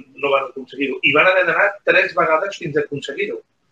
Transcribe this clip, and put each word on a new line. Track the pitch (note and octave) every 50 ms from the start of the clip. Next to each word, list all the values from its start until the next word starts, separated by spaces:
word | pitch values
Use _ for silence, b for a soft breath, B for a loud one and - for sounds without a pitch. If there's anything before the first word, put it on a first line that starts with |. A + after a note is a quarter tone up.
| C3+ - _
no | - C#3 C#3 C#3
van | C3+ C3+ -
aconseguir-ho. | - C3+ B2+ - - C3 C#3+ B2+ C3 - -
I | - C#3+
van | D3+ E3 F#3
haver | F#3 F#3 F3+
d'anar | E3 D#3+ F3 G3+ - - - _
tres | E3 E3 F#3 F#3+ - -
vegades | F3+ E3 D#3+ D#3+ E3 G3 G3+ -
fins | - F3 D#3 C#3
a | D3 C#3+
aconseguir-ho. | - C#3+ C3+ - C#3+ C#3 E3+ G3+ - - - - _ _ _ _ _